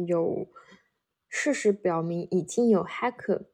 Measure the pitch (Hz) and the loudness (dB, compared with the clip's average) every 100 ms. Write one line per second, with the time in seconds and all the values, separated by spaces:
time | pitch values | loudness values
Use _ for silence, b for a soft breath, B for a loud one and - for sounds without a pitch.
0 | 175 170 170 - - b b b b _ | -2 0 0 -4 -8 b b b b _
1 | _ _ _ - 302 269 214 202 180 165 | _ _ _ -4 -2 0 0 0 0 0
2 | 170 170 - 185 170 - 240 190 - - | -2 -4 -2 -2 0 2 4 4 2 -4
3 | 240 240 - - - | -4 -4 -4 -4 -6